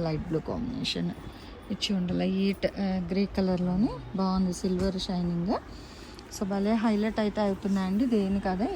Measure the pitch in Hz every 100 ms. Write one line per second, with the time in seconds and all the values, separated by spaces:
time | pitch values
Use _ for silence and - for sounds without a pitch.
0 | 165 156 175 160 - - - - - -
1 | 175 - - - - - - 202 - 196
2 | 180 180 185 190 196 190 190 - 196 185
3 | 170 190 202 - 190 180 180 185 262 494
4 | - 190 190 190 185 175 190 185 190 185
5 | 190 180 175 170 175 466 - - - -
6 | - - - - 190 196 202 226 226 208
7 | 214 214 208 208 208 190 190 196 185 196
8 | 254 220 190 196 196 185 269